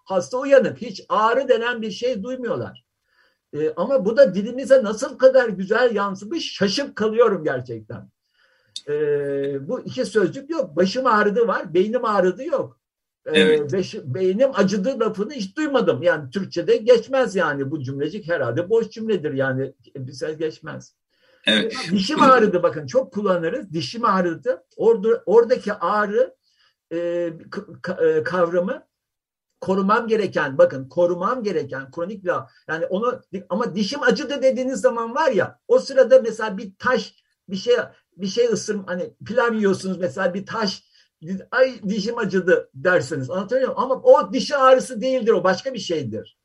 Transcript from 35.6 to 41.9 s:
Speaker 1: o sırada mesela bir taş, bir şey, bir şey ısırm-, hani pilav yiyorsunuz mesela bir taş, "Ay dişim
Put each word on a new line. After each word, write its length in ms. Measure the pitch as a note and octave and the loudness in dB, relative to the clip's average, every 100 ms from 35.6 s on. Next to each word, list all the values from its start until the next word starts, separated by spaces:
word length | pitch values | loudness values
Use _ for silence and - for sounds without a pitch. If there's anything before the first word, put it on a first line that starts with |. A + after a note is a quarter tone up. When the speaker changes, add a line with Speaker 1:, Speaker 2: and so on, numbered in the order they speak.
| - | 0
Speaker 1:
o 120 | B3 | 0
sırada 420 | - C4+ B3+ C4 | 2 2 6 6
mesela 360 | A3+ - G3 F#3+ | 4 -2 -6 -8
bir 160 | - - | -12 -6
taş, 440 | - B3 - _ _ _ - | -2 -2 -2 _ _ _ -10
bir 60 | F#3+ | -4
şey, 200 | A#3+ A#3+ - - _ - | 0 0 0 -10 _ -8
bir 100 | G3 | -4
şey 180 | A3+ A#3+ | 0 2
ısırm-, 400 | G#3+ - G3+ F#3+ | 0 -2 -6 -6
hani 280 | F3+ D#3+ - B2+ | -6 -8 -12 -6
pilav 280 | A#3 A#3+ | 0 0
yiyorsunuz 440 | A3 G3+ F#3 F#3+ E3+ | 2 0 0 -2 -4
mesela 360 | F3+ G3 F#3+ | -4 -2 -4
bir 120 | F#3 F#3+ | -4 -6
taş, 380 | G#3+ G#3 - _ _ _ _ D#3+ F#3+ - | -4 -4 -4 _ _ _ _ -12 -10 -4
"Ay 300 | A#3+ C4 A#3+ | 2 2 2
dişim 280 | G3 | -6